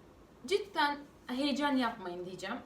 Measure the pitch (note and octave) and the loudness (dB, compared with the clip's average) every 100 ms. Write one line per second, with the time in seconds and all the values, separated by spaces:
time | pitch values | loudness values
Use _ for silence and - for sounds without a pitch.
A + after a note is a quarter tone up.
0 | - - - - C4 G4+ - E4 D4 C#4+ | -20 -20 -20 -12 0 0 0 2 2 2
1 | - - - B3+ D4 B3 D4 C4 A#3 - | -8 -16 -6 0 0 2 2 4 2 -2
2 | F#3 F3 F3+ F#3 F#3+ B3+ | -8 -8 -8 -8 -6 -6